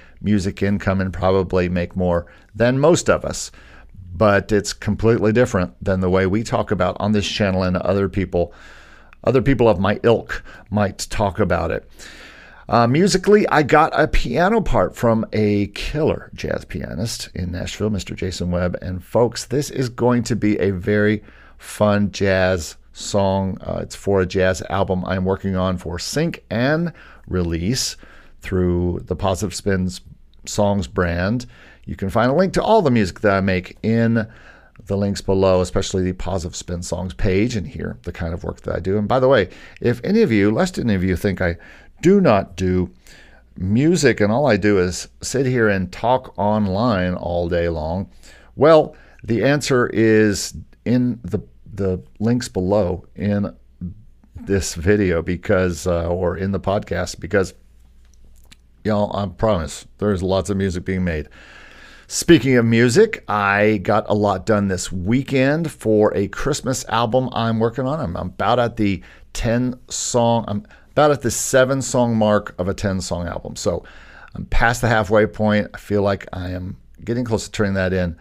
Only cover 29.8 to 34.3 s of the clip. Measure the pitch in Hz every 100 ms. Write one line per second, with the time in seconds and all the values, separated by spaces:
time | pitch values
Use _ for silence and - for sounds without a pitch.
29.8 | 92 87 - - - - - - 101 101
30.8 | - - 87 85 92 123 120 - - -
31.8 | - - 98 110 120 143 190 - - 220
32.8 | 160 120 95 - 107 98 95 92 87 -
33.8 | 107 113 113 117 107